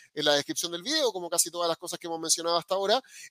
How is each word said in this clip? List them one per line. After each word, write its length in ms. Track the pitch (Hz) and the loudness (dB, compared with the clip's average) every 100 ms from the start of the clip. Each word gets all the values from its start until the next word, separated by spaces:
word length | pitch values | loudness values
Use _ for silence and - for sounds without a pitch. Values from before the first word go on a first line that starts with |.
| - | -12
en 100 | 147 | 0
la 100 | 233 | 4
descripción 360 | 143 139 156 170 | 4 2 -4 -4
del 140 | 175 | -4
video, 260 | 190 - 247 | -2 0 0
como 180 | 185 175 | -2 -2
casi 220 | 170 170 | 0 0
todas 180 | 175 170 | 0 0
las 80 | 160 | 0
cosas 220 | 170 175 | -4 -8
que 80 | 170 | -6
hemos 140 | 165 | -4
mencionado 360 | 160 - 165 170 | 0 0 2 0
hasta 200 | - 190 | 0 0
ahora. 260 | 196 240 - - - | 2 0 -2 -18 -6